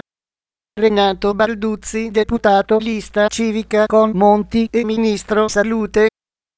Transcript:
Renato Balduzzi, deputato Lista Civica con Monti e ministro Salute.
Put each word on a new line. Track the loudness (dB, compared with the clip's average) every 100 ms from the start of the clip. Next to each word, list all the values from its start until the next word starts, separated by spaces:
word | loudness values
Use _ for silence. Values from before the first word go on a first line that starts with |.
| -2 _ _ _ _ _ _
Renato | -2 0 2 0 0 -2
Balduzzi, | -2 -2 -2 -6 -6 -8 -8 -4
deputato | -2 -2 0 2 2 2 0
Lista | -2 -6 -4 -2 0
Civica | 0 -4 -4 -2 0
con | 2 2 2
Monti | 4 4 2 0 -2 0
e | -2 -2
ministro | 0 0 -2 -2 -2 0
Salute. | 0 0 -2 -2 0 0 -2 _ _ _